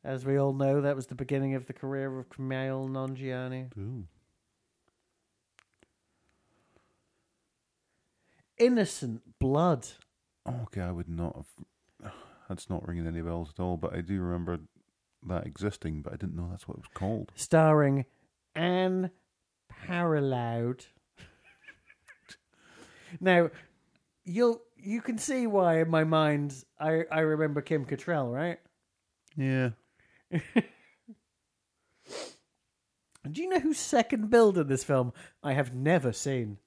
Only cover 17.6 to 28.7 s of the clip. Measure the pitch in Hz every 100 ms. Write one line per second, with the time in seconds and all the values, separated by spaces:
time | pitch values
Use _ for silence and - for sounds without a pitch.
17.6 | 156 151 143 139 127 _ _ _ _ 151
18.6 | 170 180 185 185 185 _ _ _ _ _
19.6 | _ - - 175 170 151 139 123 120 117
20.6 | 117 127 - _ _ _ - _ _ _
21.6 | - - _ _ - - _ - _ _
22.6 | _ - - - - 175 185 175 165 -
23.6 | - _ _ _ _ _ - 180 240 233
24.6 | - _ 196 226 240 226 - 262 233 202
25.6 | 180 160 165 160 160 156 151 147 147 131
26.6 | - _ 156 160 165 160 156 156 156 147
27.6 | 143 156 127 139 - 160 127 127 170 -
28.6 | _